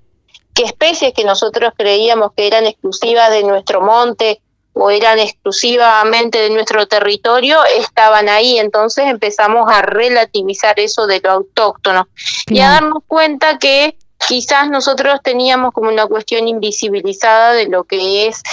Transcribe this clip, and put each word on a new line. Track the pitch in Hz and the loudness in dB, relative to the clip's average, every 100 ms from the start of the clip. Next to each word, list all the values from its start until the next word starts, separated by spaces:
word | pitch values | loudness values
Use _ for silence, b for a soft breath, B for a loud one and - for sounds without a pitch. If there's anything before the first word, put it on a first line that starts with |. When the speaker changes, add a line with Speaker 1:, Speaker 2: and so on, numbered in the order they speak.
| _ _ _ b _ | _ _ _ b _
Speaker 1:
qué | - | -8
especies | 220 - 320 320 262 | -8 -2 -2 0 -2
que | 247 | -2
nosotros | 208 196 220 226 233 - | -2 -2 -2 -2 -4 -2
creíamos | 202 202 226 226 202 - | -2 0 0 0 -2 -2
que | 208 | -2
eran | 220 220 | 0 0
exclusivas | - 190 190 233 233 226 | -4 -8 -6 -2 2 2
de | 220 | 2
nuestro | 202 196 - 196 | 0 -2 -2 -2
monte | 196 226 240 - 220 208 _ _ _ | 2 2 0 -2 -2 -4 _ _ _
o | - 202 | -2 0
eran | 208 226 220 | 2 2 2
exclusivamente | 214 - 202 196 240 240 233 220 214 226 233 226 | 0 -4 -8 -4 -2 2 4 4 2 0 0 0
de | 214 | 0
nuestro | 220 214 220 202 | -2 -2 -2 0
territorio, | 208 202 202 233 247 262 311 285 - | 0 0 -2 0 0 2 2 4 2
estaban | 214 - 220 214 208 | -2 2 4 4 2
ahí. | 208 247 233 | 2 2 0
Entonces | 214 214 220 269 277 | 0 0 -2 0 -2
empezamos | 226 214 208 208 233 226 | -2 -4 0 2 2 2
a | 214 | 2
relativizar | 196 202 240 240 220 208 190 196 220 208 | 2 0 0 0 0 -2 -4 -2 0 0
eso | 214 220 208 | -2 -2 -2
de | 190 | 0
lo | 190 | 0
autóctono | 190 196 - 226 - 196 190 - B B B B | -2 -2 -2 -2 -2 -2 0 -2 B B B B
y | 262 | 2
a | 269 | 4
Speaker 2:
Claro. | |
Speaker 1:
darnos | 302 311 311 - | 4 2 -4 -2
cuenta | 320 311 285 311 294 | 0 0 0 -2 0
que | 285 277 302 - - _ - | 0 2 0 -4 -18 _ -6
quizás | 247 - 277 294 | -6 -2 0 0
nosotros | 277 269 262 277 277 | -2 -2 -2 0 -2
teníamos | 277 247 254 254 254 | -2 -2 0 0 -2
como | 240 220 | -2 -2
una | 220 214 | 0 -2
cuestión | 220 214 233 226 | -4 -4 -4 -2
invisibilizada | 226 208 214 220 196 190 196 226 220 233 | -4 -6 -4 -4 -4 -6 -2 2 4 4
de | 240 196 | 2 0
lo | 180 | -2
que | 175 190 190 202 220 | -2 -4 -2 -2 -2
es | 220 B | -4 B